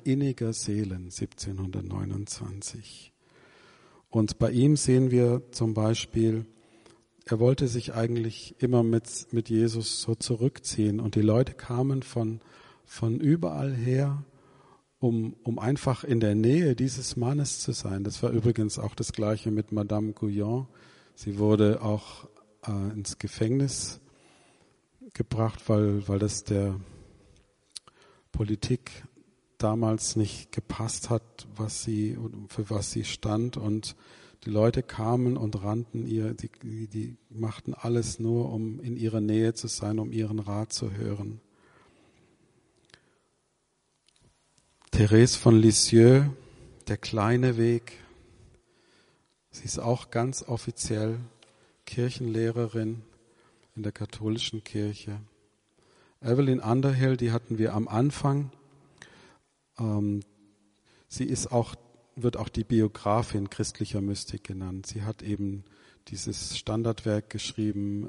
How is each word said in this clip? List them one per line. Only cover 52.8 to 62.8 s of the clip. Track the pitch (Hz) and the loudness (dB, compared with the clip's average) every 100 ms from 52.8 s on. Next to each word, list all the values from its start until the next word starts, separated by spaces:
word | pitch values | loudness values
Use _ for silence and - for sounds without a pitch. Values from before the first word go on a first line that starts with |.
| 110 117 110 _ _ _ _ _ _ - | -4 -6 -12 _ _ _ _ _ _ -8
in | |
der | 104 | -8
katholischen | - 104 - 110 113 - 110 | -6 -10 -6 -2 -2 -4 -6
Kirche. | - 107 104 104 - 104 107 _ _ _ _ _ _ _ _ _ | -6 -4 -4 -6 -10 -12 -14 _ _ _ _ _ _ _ _ _
Evelyn | 117 123 139 127 | 0 4 4 2
Underhill, | 110 123 139 135 131 127 | 2 2 2 4 2 2
die | 120 | 2
hatten | 117 - 110 | 0 -2 0
wir | 113 | 0
am | 107 113 | 0 0
Anfang. | 110 143 - 143 139 143 - _ _ _ - - - - _ _ _ _ - | 2 0 2 0 0 -4 -10 _ _ _ -20 -20 -20 -20 _ _ _ _ -6
Ähm, | 113 104 104 101 - _ _ _ _ _ _ _ - | -2 0 0 -2 -6 _ _ _ _ _ _ _ -12
sie | - 131 | -6 -4
ist | 131 - | -2 0
auch, | 120 113 - _ _ _ - | 0 0 -4 _ _ _ -2
wird | 120 - | -2 0
auch | - | -4
die | - | -4
Biografin | 110 117 | 2 4